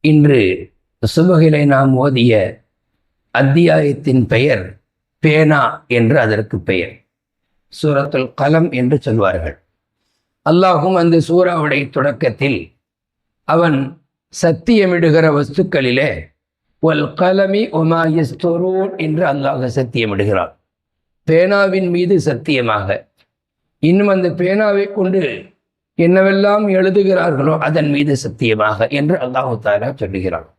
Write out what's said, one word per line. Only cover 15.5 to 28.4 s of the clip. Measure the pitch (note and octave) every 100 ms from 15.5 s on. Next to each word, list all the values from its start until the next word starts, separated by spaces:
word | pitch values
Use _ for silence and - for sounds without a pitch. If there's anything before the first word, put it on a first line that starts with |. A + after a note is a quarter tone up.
| C#3+ F#3+ F3 C3 B2 C#3+ F2 D#2 _ _ _ _ _
"வல் | D#3+ D3+ D3
கலமி | - F3+ F#3+ F#3+ G3+ A3+
வமா | D#3+ D#3+ E3 E3
யஸ்துரூன்" | D#3+ D3 B2+ F3 E3+ F3+ F#3 G3 F#3+
என்று | D#3+ D#3 F3
அல்லாஹ் | C#3 C#3 C3 B2+
சத்தியமிடுகிறான். | B2 B2+ A#2 A2+ G2+ G2+ G2 E2+ - _ _ _ _ _ _
பேனாவின் | - D#3+ F#3 G3+ G3 F#3+ F#3
மீது | F3 F3+ F#3+
சத்தியமாக, | D#3 A#2+ - C#3 A#2+ G#2+ G2 G2 - _ _ _ _ _ _ _
இன்னும் | D3+ F#3 G3+
அந்த | F#3+ F3+
பேனாவை | E3+ F3+ G3 G#3+ G3 G3+
கொண்டு | G#3+ F#3+ F#3+ D3+ G#2 - _ _ _ _ -
என்னவெல்லாம் | E3+ F#3 F#3+ G3 G3+ G#3 G#3
எழுதுகிறார்களோ | F#3+ F#3+ F#3+ G3 F#3 E3+ C#3+ C#3 D#3
அதன் | C3+ D#3+ D3+
மீது | C#3+ D3 C3+
சத்தியமாக | A#2 G2+